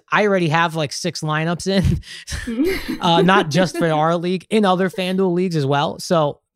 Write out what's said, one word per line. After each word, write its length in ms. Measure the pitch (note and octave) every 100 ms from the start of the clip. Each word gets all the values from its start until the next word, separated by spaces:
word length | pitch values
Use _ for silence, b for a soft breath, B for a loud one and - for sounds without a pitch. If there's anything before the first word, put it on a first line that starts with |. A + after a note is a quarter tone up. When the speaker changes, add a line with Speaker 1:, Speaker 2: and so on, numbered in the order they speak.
| -
Speaker 1:
I 140 | E3+ G#3
already 220 | F#3+ E3+
have, 260 | E3 E3+
like, 180 | D#3+ C#3+
six 300 | - F3 -
lineups 440 | D#3 D3+ D#3+ E3+ F#3
in, 1300 | G3 E3 - - - - - - A3+ E4+ F#4 - -
<laughs> 0 |
Speaker 2:
<laughs> 20 |
Speaker 1:
uh, 220 | F3+ E3+
not 280 | F3+ G3 D#3+
just 260 | C#3 F3+ E4+
for 120 | E3+
our 260 | D3+ D#3+ F3
league, 300 | F3 F#3 -
in 160 | A3 G3+
other 240 | F3+ F#3+
FanDuel 420 | - F#3 F#3 F#3+
leagues 240 | F3 F#3 D#3+
as 80 |
well. 340 | C3+ C#3+ D#3+ -
So 420 | - F3 D3 - _